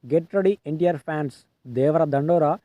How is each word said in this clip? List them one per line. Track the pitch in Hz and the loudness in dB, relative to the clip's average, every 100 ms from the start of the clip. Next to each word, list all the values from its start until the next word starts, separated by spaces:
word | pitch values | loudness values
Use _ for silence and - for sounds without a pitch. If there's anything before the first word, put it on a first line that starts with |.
గెట్ | 123 156 165 | 0 -2 0
రెడీ | 196 190 202 151 | 0 0 0 -6
ఎన్టీఆర్ | 156 175 160 | -2 0 -2
ఫ్యాన్స్, | - 156 147 - _ _ 127 | -6 -6 -6 -8 _ _ -8
దేవర | 123 139 156 | 0 2 2
దండోరా | 156 139 151 170 147 180 | 2 0 2 2 2 -2